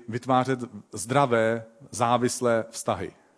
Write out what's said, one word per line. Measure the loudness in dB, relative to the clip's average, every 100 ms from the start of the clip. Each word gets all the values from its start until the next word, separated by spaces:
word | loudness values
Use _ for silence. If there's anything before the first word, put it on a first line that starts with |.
| -8
vytvářet | -6 0 2 2 -2 -6 -12 -16
zdravé, | -12 0 2 4 4 2 0 -6 -18 -16
závislé | -2 2 2 0 0 0 0 -2
vztahy. | -6 -4 -4 -6 -12 _